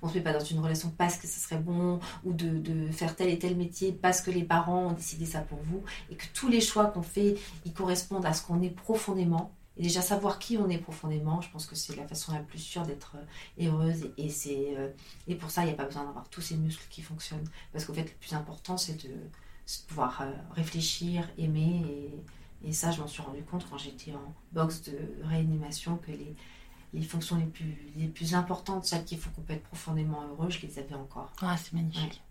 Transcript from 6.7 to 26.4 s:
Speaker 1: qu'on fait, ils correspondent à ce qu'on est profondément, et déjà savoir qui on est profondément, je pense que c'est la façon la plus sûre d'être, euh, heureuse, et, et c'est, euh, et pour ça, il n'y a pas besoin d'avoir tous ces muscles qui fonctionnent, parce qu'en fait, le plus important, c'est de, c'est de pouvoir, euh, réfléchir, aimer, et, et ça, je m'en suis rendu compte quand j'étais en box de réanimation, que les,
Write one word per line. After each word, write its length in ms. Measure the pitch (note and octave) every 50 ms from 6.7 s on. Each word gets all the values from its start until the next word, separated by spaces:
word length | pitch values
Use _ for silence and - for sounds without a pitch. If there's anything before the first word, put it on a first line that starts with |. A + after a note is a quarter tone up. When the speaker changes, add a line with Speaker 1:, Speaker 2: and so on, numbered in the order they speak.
| - G#3+ G#3+ G#3
Speaker 1:
qu'on 120 | G#3 F3+ E3
fait, 340 | - - G3+ G#3 G3+ G3+ G3+ - - - D#3+ -
ils 80 | F3 D#3+
correspondent 540 | - F#3+ F3+ F3+ F3 - - F#3+ F#3+ F3
à 80 | D#3 D#3+
ce 100 | - -
qu'on 160 | - F3 F3
est 80 | F3+ F3+
profondément, 840 | F3 - - - A3+ A3 - - F#3+ F#3+ F3+ E3+ E3+ E3 - - - - - - - -
et 40 | E3+
déjà 180 | F3 E3+ F3+ F3
savoir 360 | - G#3 G3+ G3+ G3 - -
qui 200 | - - A#3 A3
on 100 | G3+ F#3
est 80 | F3
profondément, 640 | E3 - - D#3+ - - D#3 D3+ D3+ D3+ D#3 D#3+ F3
je 80 | F3 -
pense 140 | - D#3+ D#3
que 100 | - -
c'est 220 | D#3 - - D3+
la 100 | C#3+ C#3+
façon 260 | D3 - D#3+ - - D#3+
la 80 | D3+
plus 180 | D3 D3+ - D#3+
sûre 240 | D#3+ - - F3 E3+
d'être, 340 | D#3+ C#3+ - - - -
euh, 480 | C#3+ F3 D#3+ - - - - - - F3
heureuse, 380 | E3 D#3 D#3 D#3+ D#3+ E3 D#3+ D3+ - - -
et, 80 | D3+
et 20 | D3+
c'est, 460 | D3 - - C#3+ C#3+ C3+ C#3 C#3+ C#3+
euh, 120 | C3+ C3+ C3+ C#3 - - - - - -
et 80 | - F3
pour 160 | E3+ - D#3
ça, 120 | - - E3+
il 60 | E3
n'y 20 | D#3
a 20 |
pas 120 | D3+ C#3
besoin 180 | C#3 D3 D3 C#3+
d'avoir 240 | C#3+ C#3 B2 B2+ -
tous 140 | - - E3
ces 140 | D#3 E3
muscles 280 | D#3+ D#3 D#3+ D#3+ - - -
qui 100 | - -
fonctionnent, 480 | D#3+ D#3 D#3+ D#3+ - - D#3 D#3 D3+ D#3+ - - - - -
parce 140 | D#3 D#3
qu'en 80 | - D#3+
fait, 80 | D#3+ D#3+
le 160 | D#3+ - -
plus 140 | - - D#3+
important, 420 | D3+ D3+ - D3+ - - - F3+
c'est 260 | F3+ - - D#3 D#3 C#3+
de, 120 | C3 B2+ - - D#3 - - - - - - -
c'est 160 | - - - -
de 40 | -
pouvoir, 320 | D#3 D3+ B2+ B2+ - -
euh, 100 | C#3 C#3 C#3 D3 - - -
réfléchir, 720 | E3+ E3 D#3+ - E3+ D#3+ - - - F3 E3+ F3 F3 E3 E3+ - -
aimer, 440 | D#3+ D#3 D3+ D3+ D#3 E3 F3 F3 E3 D3 C#3+ C#3+ C#3+ C#3+ C#3+ D3+ - - - - - - - - -
et, 60 | D#3
et 40 | D#3
ça, 160 | D#3 - E3+
je 100 | E3 D3+
m'en 60 | D3
suis 160 | D3 - - D3+
rendu 200 | C3+ C#3 C#3+ D#3
compte 220 | - - F3+ E3+ -
quand 80 | D3+ C#3
j'étais 340 | C#3 C#3+ C#3 - - D#3+ D3+
en 220 | C#3+ C#3 C#3+ D#3 - - - -
box 300 | E3 D#3+ D#3+ D#3+ - -
de 100 | - C#3+ C#3+ D#3+ - - - D#3
réanimation, 720 | D#3 D#3+ D#3+ D#3+ D#3 D#3 D3+ D3+ D3 D#3 - - E3+ E3+
que 140 | E3+ D#3+ -
les, 260 | D3+ C#3+ C#3+ D3 D#3 -